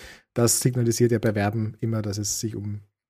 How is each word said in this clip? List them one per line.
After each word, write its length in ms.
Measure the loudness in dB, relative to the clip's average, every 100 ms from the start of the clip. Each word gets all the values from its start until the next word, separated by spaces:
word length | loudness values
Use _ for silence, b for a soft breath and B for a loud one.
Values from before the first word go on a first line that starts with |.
| B B _
das 260 | 0 2 2
signalisiert 500 | 0 2 0 4 4
ja 80 | 4
bei 140 | 2
Verben 420 | 2 0 0 -4 -4
immer, 220 | -4 -2
dass 160 | -4 -4
es 200 | -4 -4
sich 160 | -6 -6
um 260 | -8 -8 -12 _